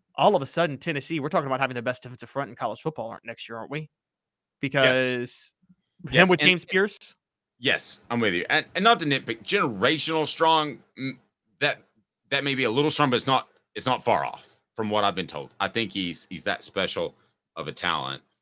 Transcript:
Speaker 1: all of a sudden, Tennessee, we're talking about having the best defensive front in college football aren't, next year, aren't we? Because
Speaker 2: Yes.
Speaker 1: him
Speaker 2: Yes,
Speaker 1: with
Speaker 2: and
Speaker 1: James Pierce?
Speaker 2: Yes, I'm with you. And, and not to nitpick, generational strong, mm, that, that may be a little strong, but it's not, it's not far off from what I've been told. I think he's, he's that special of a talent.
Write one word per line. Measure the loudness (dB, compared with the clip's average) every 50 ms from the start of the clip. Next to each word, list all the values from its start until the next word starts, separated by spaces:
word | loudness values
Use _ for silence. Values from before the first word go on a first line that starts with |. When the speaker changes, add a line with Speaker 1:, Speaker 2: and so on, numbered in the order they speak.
| _ _ _
Speaker 1:
all | 4 4 6 6
of | 4 0
a |
sudden, | 0 0 0 0 0 0 -4
Tennessee, | -4 -4 -4 -4 -4 -4 -4 -4
we're | -2 0
talking | 0 0 0 0
about | 0 0
having | 0 -2 -2
the | -4 -4
best | -4 -4 -6 -8
defensive | -16 -16 -16 -14 -10
front | -6 -6 -6 -6
in | -6
college | -4 -4 -4 -4 -4
football | -6 -8 -6 -6 -8 -8
aren't, | -10 -12 -12
next | -12 -12 -12 -12 -12
year, | -10 -10
aren't | -10 -8
we? | -8 -8 -10 -10 _ _ _ _ _ _ _ _ _ _ _ _ _ _
Because | -4 0 2 4 4
Speaker 2:
Yes. | 4 4 4 2 2 0 -2 -4 -8 -10 -14 -18 -20 _ _ _ _ _ _ _ _ _ _ -8
Speaker 1:
him | 0 4
Speaker 2:
Yes, | 6 6 6
Speaker 1:
with | 6 6
Speaker 2:
and | 6 4
Speaker 1:
James | 4 4 0
Pierce? | 0 0 2 2 2 -2 -6 -14 -16 -18 _ _ _ _ _ _ _ _ _
Speaker 2:
Yes, | -2 0 0 0 -2 -6 -10 -10 _ -4
I'm | -2 0
with | 2 2 2
you. | 0 0 0
And, | 0 0 0 -2 -2
and | 2 4
not | 4 4 4
to | 2
nitpick, | 0 -2 -2 -2 -4 -8 -8 -4
generational | -2 0 0 0 0 0 2 2 2 2 2 -2 -2 -2 -2 -2 -2
strong, | 0 2 4 4 4 4 2 0 -6 -12 _ _ _ -10
mm, | -8 -8 -8 -10 _ _ _ _ _ _ _ -2
that, | -2 -2 -2 -2 _ _ _ _ _ _ _ _ _ -4
that | -2 -2 0
may | 0 0
be | 0 0
a | 0
little | 2 2 2 2
strong, | 2 2 2 2
but | 2
it's | 2 2
not, | 2 0 0 0 _ _ _ _ _ -12
it's | -6 -2
not | -2 -2 0 2
far | 2 2 2 2
off | -2 -6 -8 -14 -20 _ _ _ _ _
from | -6 -4 0
what | 2 2 2
I've | 2 2
been | 0 -4
told. | -6 -6 -10 -12 -10 _ -4
I | -4 -2
think | -2 -2 -4 -4
he's, | -2 -4 -4 -4 -6 -8 -12 -12
he's | -12 -8 -4
that | -4 -4 -4 -6
special | -8 -4 -2 -2 -2 -2 -4 -4 -6 -6 _ _ _ _ _ _ _ -12
of | -12 -10
a | -10 -8
talent. | -4 -2 -2 0 0 -2 -6 -8 -10 _ _ _ _